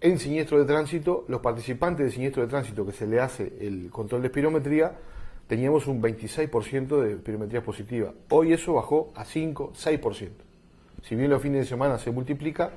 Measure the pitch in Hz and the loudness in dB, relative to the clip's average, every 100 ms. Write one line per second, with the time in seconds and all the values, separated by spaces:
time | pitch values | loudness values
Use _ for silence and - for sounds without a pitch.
0 | 170 175 139 156 147 147 143 147 151 170 | 2 4 2 -2 4 4 6 4 2 0
1 | 151 185 - 123 123 117 117 123 175 156 | 0 0 -2 -2 0 -2 -4 -2 0 2
2 | 131 113 131 135 117 139 110 107 98 98 | 0 0 -2 0 0 0 -2 -4 -6 -4
3 | 107 117 131 - 101 - 104 95 90 - | 0 2 2 -2 -6 -6 -6 -6 -8 -8
4 | 104 123 127 143 151 156 139 151 160 - | -4 -2 0 2 2 2 2 4 2 0
5 | - - - - - 113 131 151 139 131 | -14 -12 -10 -12 -4 0 4 2 2 0
6 | 113 110 110 - 151 117 107 135 131 147 | 0 -2 -6 -4 0 0 -2 -4 0 2
7 | 113 98 110 107 107 120 113 101 107 120 | 2 -2 -6 -6 -4 -4 -4 -8 -6 -4
8 | 101 - - 147 165 165 180 147 110 151 | -4 -6 2 4 6 4 4 0 2 0
9 | 156 - 110 160 160 139 139 - 160 156 | 0 -8 -8 -4 -4 -4 -8 -4 0 0
10 | 113 101 92 - - - - - - - | 0 -4 -8 -14 -20 -20 -20 -20 -20 -20
11 | - 113 139 135 143 139 131 123 139 117 | -6 0 2 2 2 0 -2 0 0 0
12 | - 127 127 139 151 151 170 | -2 -4 -4 -4 -4 -2 -4